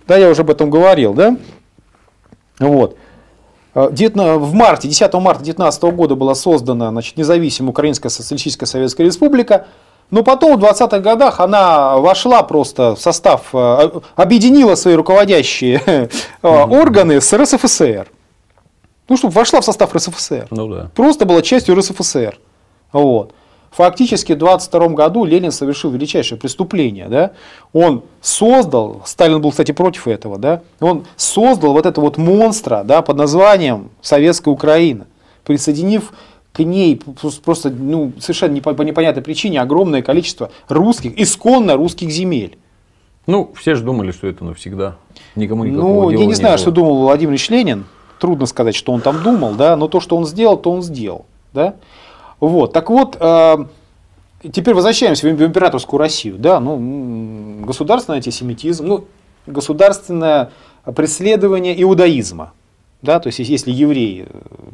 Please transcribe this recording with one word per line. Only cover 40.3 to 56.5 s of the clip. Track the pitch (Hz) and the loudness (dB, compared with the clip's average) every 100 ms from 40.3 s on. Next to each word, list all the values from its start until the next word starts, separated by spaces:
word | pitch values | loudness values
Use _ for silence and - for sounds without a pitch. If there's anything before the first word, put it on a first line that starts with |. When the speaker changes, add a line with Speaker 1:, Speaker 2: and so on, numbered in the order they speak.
| - 110 - - | -8 -12 -14 -6
Speaker 1:
русских, | 147 208 233 123 113 | -2 0 -2 -6 -4
исконно | 185 - 233 254 202 139 | -4 -2 0 2 2 0
русских | 170 170 170 | -2 -6 -8
земель. | 151 185 139 98 - _ _ _ _ _ _ - | -6 -4 -4 -6 -12 _ _ _ _ _ _ -4
Speaker 2:
Ну, | 196 - - | -4 -4 -6
все | 160 | -2
же | 143 | -2
думали, | 117 123 95 | -2 -4 -6
что | - 98 | -8 -10
это | 90 | -10
навсегда. | 87 82 92 95 98 90 _ _ - | -12 -14 -14 -10 -10 -10 _ _ -14
Никому | 107 104 113 | -8 -6 -4
никакого | 113 143 180 202 | -4 -2 0 2
Speaker 1:
Ну, | 185 | 2
Speaker 2:
дела | 160 | 2
Speaker 1:
я | 208 | 0
не | |
Speaker 2:
не | |
Speaker 1:
знаю, | 220 226 165 | 2 2 2
Speaker 2:
было. | |
Speaker 1:
что | 175 | 2
думал | 170 160 139 | 2 2 2
Владимир | 131 147 160 | 2 2 0
Ильич | 139 - | -2 -2
Ленин. | 233 202 104 95 _ _ _ | 0 0 -4 -8 _ _ _
Трудно | 175 156 | -4 -2
сказать, | 131 - 113 | -4 -2 -2
что | 101 - | -2 -4
он | 123 | -4
там | 135 156 | -2 -2
думал, | 196 240 120 | 0 0 -2
да, | 104 151 160 | 0 2 2
но | 156 | 0
то, | 175 | -4
что | - | -2
он | 170 160 | -4 -4
сделал, | 180 226 190 | 0 0 2
то | 175 | -2
он | 180 | -4
сделал, | 175 135 104 82 - _ _ | -6 -10 -10 -12 -16 _ _
да. | 135 175 202 _ - - - - _ | -4 -4 -4 _ -20 -20 -20 -20 _
Вот, | 151 170 127 | -2 0 0
так | 165 165 | -2 0
вот, | 240 262 - | 2 0 0
э, | 165 165 160 156 143 - _ _ _ _ _ _ 156 | 0 4 4 2 -2 -16 _ _ _ _ _ _ -12
теперь | 190 180 | -4 0
возвращаемся | 190 196 226 233 143 151 | 2 2 0 0 0 -2
в | |
им-, | 156 | 0
в | |
императорскую | 165 180 185 131 - 143 | 0 2 0 -2 -4 -2
Россию, | 156 - 110 95 | -2 -4 -10 -4
да, | 147 | 0